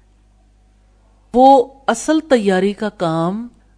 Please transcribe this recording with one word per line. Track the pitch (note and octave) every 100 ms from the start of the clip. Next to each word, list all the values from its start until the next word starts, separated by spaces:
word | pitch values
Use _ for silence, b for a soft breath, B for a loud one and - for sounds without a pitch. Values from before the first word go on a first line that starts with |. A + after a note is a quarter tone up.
| _ _ _ _ _ _ _ _ _ _ _ _ _
وہ | A#3 C4 C4+ C4+ - -
اصل | A3+ - D#4
تیاری | D#4 B3 G3+ F#3 G3
کا | G3+ G#3
کام | - E3+ E3 E3+ G#3 A#3+ - _